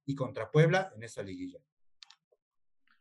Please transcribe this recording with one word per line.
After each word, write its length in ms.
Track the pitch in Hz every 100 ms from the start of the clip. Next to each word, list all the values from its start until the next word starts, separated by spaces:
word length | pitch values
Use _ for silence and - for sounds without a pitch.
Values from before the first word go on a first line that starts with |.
| -
y 100 | 139
contra 340 | 120 110 110
Puebla 420 | 151 160 185 - 107
en 80 |
esa 180 | 113 -
liguilla. 380 | 98 90 90 - _ _ _ _ - _ _ _ _ _ _ _ _ _